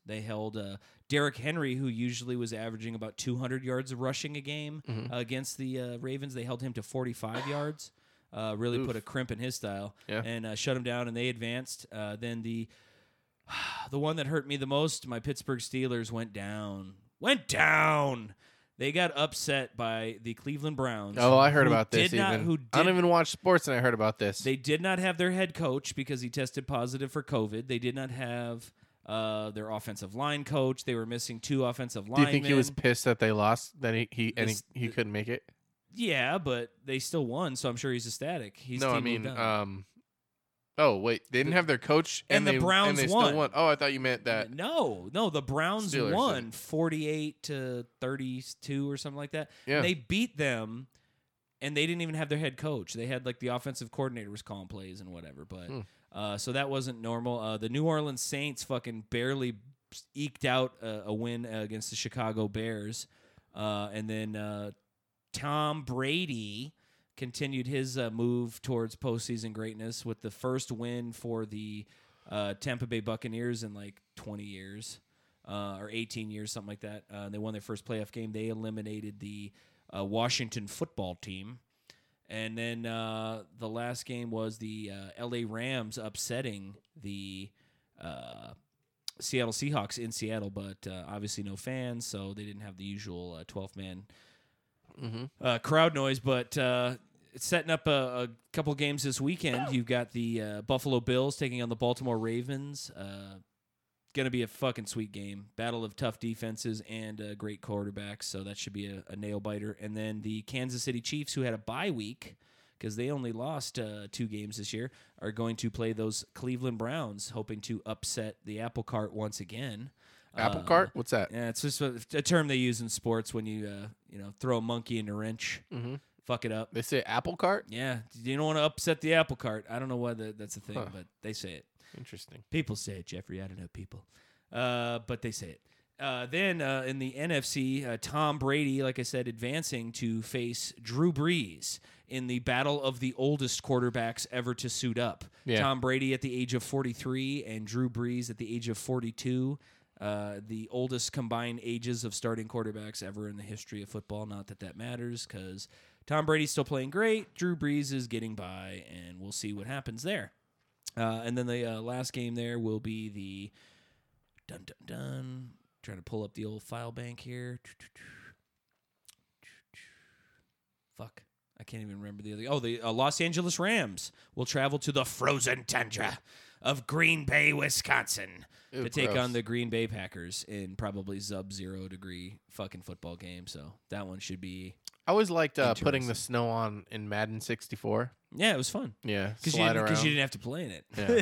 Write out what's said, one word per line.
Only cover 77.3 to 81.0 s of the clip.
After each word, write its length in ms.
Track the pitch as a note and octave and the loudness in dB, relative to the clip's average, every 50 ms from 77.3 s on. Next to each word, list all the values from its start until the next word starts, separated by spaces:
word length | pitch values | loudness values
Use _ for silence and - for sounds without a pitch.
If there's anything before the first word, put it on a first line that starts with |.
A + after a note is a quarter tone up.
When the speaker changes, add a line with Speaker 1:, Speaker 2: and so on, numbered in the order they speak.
| G2+ G#2 | -6 -4
Speaker 1:
won 160 | G#2+ A2 A2 | -4 -4 -4
their 80 | G#2+ | -6
first 240 | G2 - A2+ G#2 - | -6 -8 -8 -8 -6
playoff 260 | - A#2+ A2 G#2+ - | -6 -4 -4 -4 -6
game. 200 | - A#2+ A2+ A2 G#2+ | -6 -8 -8 -6 -4
They 140 | A2 A2 A2+ | -4 -2 -2
eliminated 720 | A2+ A2 A2 A2 A2 A2 G#2 G#2+ G#2+ G#2+ G#2+ G#2 G2+ G2+ | -2 -4 -4 -4 -6 -6 -6 -6 -8 -8 -8 -8 -10 -10
the, 320 | G#2 G2+ G#2 G#2 G#2 G2+ - _ _ _ _ _ _ - - | -10 -10 -10 -10 -12 -14 -14 _ _ _ _ _ _ -10 -6
uh, 80 | G2 G2 | -4 -2
Washington 640 | G2+ G#2 A2+ A#2 B2 B2 - B2+ A2+ - A#2+ G#2 G2+ | 0 2 4 4 4 4 2 0 -2 -4 -6 -6 -6
football 480 | - - E3 D#3 - - | -4 -4 -4 -4 -4 -4